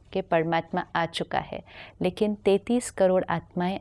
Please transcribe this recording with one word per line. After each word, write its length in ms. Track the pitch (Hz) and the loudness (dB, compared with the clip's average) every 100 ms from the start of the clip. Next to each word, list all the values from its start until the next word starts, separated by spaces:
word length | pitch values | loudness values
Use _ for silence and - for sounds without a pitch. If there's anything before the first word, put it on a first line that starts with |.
| - | -8
कि 80 | 190 | -6
परमात्मा 640 | 190 165 165 165 165 180 - - | 0 0 2 -2 -2 -6 -4 -4
आ 100 | 165 | -2
चुका 340 | - 156 - | -4 -4 -4
है, 240 | - - - - - - | -4 -10 -12 -18 -20 -4
लेकिन 340 | 185 180 214 208 | -4 0 -2 0
तैंतीस 560 | 202 196 - 240 - | 2 2 2 -2 -2
करोड़ 320 | - 190 185 - | 2 4 4 2
आत्माएं 500 | 165 - 180 180 196 | -4 -4 -4 -4 -2